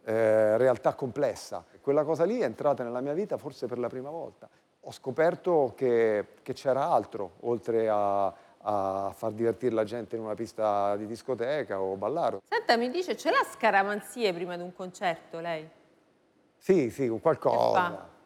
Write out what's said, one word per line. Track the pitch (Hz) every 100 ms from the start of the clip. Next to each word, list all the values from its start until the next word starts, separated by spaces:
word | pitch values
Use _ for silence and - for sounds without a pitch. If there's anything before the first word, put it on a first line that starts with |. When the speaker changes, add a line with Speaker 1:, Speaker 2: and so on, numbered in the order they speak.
Speaker 1:
eh, | - 113 113 110 107 110
realtà | 127 120 160 -
complessa, | 131 139 131 - - 95 - -
quella | - 143
cosa | 147 147
lì | 175 247
è | 147
entrata | 110 143 127
nella | 120 120
mia | 139
vita | 156 208 131
forse | 147 - 123
per | 123
la | 120
prima | 127 135
volta. | 165 123 _ 110 _ _ _
Ho | 139
scoperto | - 135 147 160 175 185 165 131 -
che, | 131 117 113 104 98 _
che | -
c'era | 123 139 127 156
altro, | 135 107 - 92 -
oltre | 120 120 - 113 110
a, | 104 101 101 98
a | - - _ 104 104 98 98 98 -
far | 113
divertire | 107 117 110 123 110
la |
gente | 107 120 107 113
in |
una | 110
pista | 107 113 - 107 101 101 104
di | 107
discoteca | 113 - 120 117 151 117 98
o | 95 98
ballare. | 104 160 131 101 _
Speaker 2:
Senta, | 453 - 233
mi | 247
dice, | 320 359 208
ce | 311
l'ha | 523 440
scaramanzie | - 226 196 196 208 - 247 214
prima | 175 180 175
di |
un | 180
concerto, | - 185 - 196 160 - 165
lei? | 170 160 156 _ _ _ _ _ _ _ _ _
Speaker 1:
Sì, | - 185 123
sì, | - 127
un | 113
qualcosa. | 165 151 139 117 117 113 175
Speaker 2:
Che | -
fa? | - -